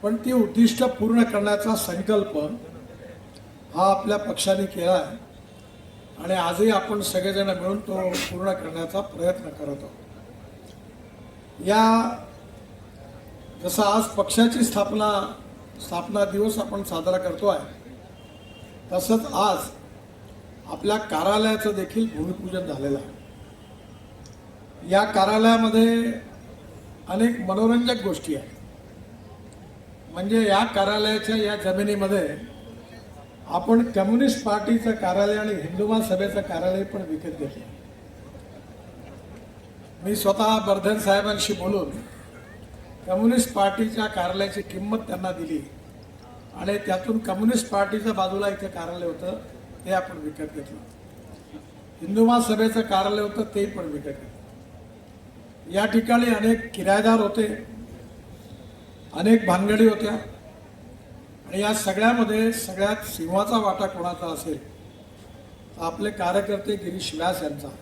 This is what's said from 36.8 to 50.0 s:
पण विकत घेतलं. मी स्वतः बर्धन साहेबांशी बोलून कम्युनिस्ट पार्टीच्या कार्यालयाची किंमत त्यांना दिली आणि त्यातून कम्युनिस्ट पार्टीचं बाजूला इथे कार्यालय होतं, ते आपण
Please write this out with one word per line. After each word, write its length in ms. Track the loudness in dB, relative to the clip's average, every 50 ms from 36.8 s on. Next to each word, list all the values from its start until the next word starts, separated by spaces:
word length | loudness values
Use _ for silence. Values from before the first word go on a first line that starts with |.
| -4
पण 180 | -6 -6 -10
विकत 360 | -6 -6 -8 -8 -8 -10 -8 -8
घेतलं. 260 | -8 -8 -10 -12 -16 -16 -18 -18 -20 -20 -20 -20 -20 -20 -20 -20 -20 -20 -20 -20 -20 -18 -20 -20 -20 -20 -20 -20 -20 -20 -20 -20 -20 -18 -18 -20 -18 -18 -18 -18 -20 -20 -20 -20 -20 -20 -20 -20 -20 -20 -20 -8 -4
मी 120 | -4 -2
स्वतः 420 | 2 2 2 4 4 4 4 4 2 2
बर्धन 320 | 2 0 2 2 0 0 2
साहेबांशी 540 | 2 4 4 4 4 0 -2 -2 -2 -2
बोलून 380 | -2 -2 -2 -2 0 0 -2 -4 -8 -12 -14 -14 -18 -20 -20 -20 -20 -20 -20 -20 -20 -20 -20 -20 -20 -20 -20 -20 -20 -16 -4
कम्युनिस्ट 460 | -2 0 4 4 4 4 4 0 -2
पार्टीच्या 540 | 0 2 2 2 2 0 -4 -2 -2 -4 -4
कार्यालयाची 560 | -4 -2 -4 -4 -2 -2 -2 -4 -4 -4 -8
किंमत 360 | -10 -8 -8 -8 -4 -4 -4 -4 -4
त्यांना 260 | -6 -8 -6 -6 -6
दिली 280 | -6 -6 -6 -6 -6 -6 -6 -8 -18 -20 -20 -20 -20 -20 -20 -20 -20 -20 -20 -20 -20 -20 -20 -20 -14
आणि 220 | -8 -4 -4 -2 -2 -2
त्यातून 320 | -2 -2 -2 0 -2 -2 -2
कम्युनिस्ट 480 | -2 -4 -4 2 2 2 2 2 0 0
पार्टीचं 440 | 0 0 0 0 0 -2 -2 -2 0
बाजूला 340 | 0 -2 -2 0 0 -2 -2
इथे 200 | -2 -4 -8 -10
कार्यालय 380 | -10 -10 -10 -10 -8 -6 -6
होतं, 320 | -6 -6 -6 -8 -8 -8 -8 -12 -16 -18 -20 -20 -20 -20 -16 -4
ते 80 | -2
आपण 260 | 0 0